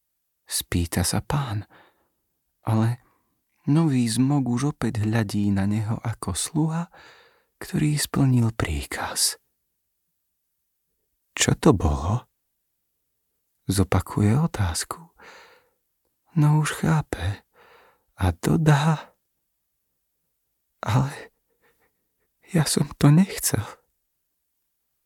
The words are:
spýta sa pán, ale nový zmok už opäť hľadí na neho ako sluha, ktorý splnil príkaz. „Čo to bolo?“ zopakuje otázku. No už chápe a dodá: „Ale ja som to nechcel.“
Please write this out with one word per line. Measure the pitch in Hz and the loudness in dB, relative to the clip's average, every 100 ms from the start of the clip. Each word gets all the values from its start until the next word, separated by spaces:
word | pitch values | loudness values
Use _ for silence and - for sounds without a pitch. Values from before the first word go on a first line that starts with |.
| _ _ _ _ - | _ _ _ _ -10
spýta | - - 92 85 - | -10 -4 -4 -2 0
sa | 85 104 - | 0 -2 -2
pán, | 147 135 107 - - _ _ _ _ _ _ _ _ | -4 -4 -8 -10 -18 _ _ _ _ _ _ _ _
ale | - 110 113 120 _ _ _ _ _ _ - | -2 0 0 -2 _ _ _ _ _ _ 0
nový | 147 165 131 117 | 2 2 2 0
zmok | 113 131 143 123 | 2 2 2 0
už | 120 143 - | -2 -2 -2
opäť | 117 110 | -4 -2
hľadí | 107 113 104 104 101 | 0 0 0 0 0
na | 98 98 | 2 0
neho | 104 107 110 | -2 -2 -4
ako | 117 113 - 98 | -6 -6 -6 -6
sluha, | - 151 160 160 175 - - - _ _ _ _ | -4 -2 -2 -2 -6 -12 -20 -20 _ _ _ _
ktorý | - - 151 147 | -8 -2 0 -2
splnil | - - 135 127 113 | -2 0 2 4 2
príkaz. | - - 73 - - - - - - _ _ _ _ _ _ _ _ _ _ _ _ _ _ _ _ _ _ _ | 0 -4 -4 -6 -8 -8 -4 -4 -4 _ _ _ _ _ _ _ _ _ _ _ _ _ _ _ _ _ _ _
„Čo | - - - | -4 -2 2
to | 175 | 2
bolo?“ | 104 82 71 80 117 - _ _ _ _ _ _ _ _ _ _ _ _ _ - | 2 0 -2 -2 -4 -6 _ _ _ _ _ _ _ _ _ _ _ _ _ -4
zopakuje | 95 95 92 - - 101 120 | 0 0 0 -2 0 2 2
otázku. | 165 - 92 85 - - 165 _ - - - _ _ _ _ _ _ _ _ 165 | 0 -2 -4 -4 -8 -12 -18 _ -20 -20 -20 _ _ _ _ _ _ _ _ 2
No | 151 151 | 4 4
už | 151 - | 0 -2
chápe | 156 160 - - 85 101 _ _ _ - _ _ _ - | 0 0 -2 -4 -6 -6 _ _ _ -20 _ _ _ -4
a | 92 85 | -2 0
dodá: | - 165 156 143 156 151 - _ _ _ _ _ _ _ _ _ _ _ _ _ _ _ _ _ - | 0 2 4 4 2 -2 -6 _ _ _ _ _ _ _ _ _ _ _ _ _ _ _ _ _ -2
„Ale | 131 135 - - _ _ _ _ _ _ _ _ _ _ _ - | 0 0 -6 -18 _ _ _ _ _ _ _ _ _ _ _ -4
ja | 175 143 | -2 0
som | - 147 - | 0 -4 2
to | 147 | 4
nechcel.“ | 151 190 - - 110 104 - _ _ _ _ _ _ _ _ _ _ _ _ | 6 4 -2 -4 -4 -4 -12 _ _ _ _ _ _ _ _ _ _ _ _